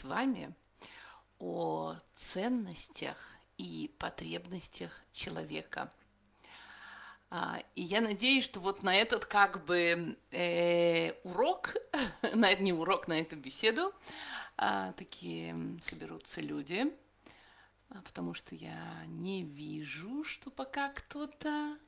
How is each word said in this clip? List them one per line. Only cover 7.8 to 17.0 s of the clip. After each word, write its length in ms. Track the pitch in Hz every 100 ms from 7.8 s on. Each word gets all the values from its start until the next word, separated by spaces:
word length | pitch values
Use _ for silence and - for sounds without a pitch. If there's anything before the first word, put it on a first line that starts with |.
я 180 | 175 202
надеюсь, 440 | 226 196 247 269
что 140 | - 202
вот 240 | 180 196
на 140 | 196 190
этот 300 | 226 220 -
как 380 | 208 196 196 151
бы, 520 | 175 170 170 165 - -
э, 800 | - 175 170 175 175 170 165 165 -
урок, 540 | 185 175 277 370 - 466 - 294
<laughs> 320 | 240 - 226
на, 180 | 220 202 190
не 160 | 185
урок, 340 | 170 165 180 -
на 140 | 160
эту 160 | 160 156
беседу, 580 | 131 - 220 226 381 - - - - - - -
а, 360 | 202 202 -
такие, 560 | 180 180 - - 165 -
м, 300 | 165 165 175
соберутся 560 | - 165 160 160 - -
люди, 520 | 151 147 143 180 277 -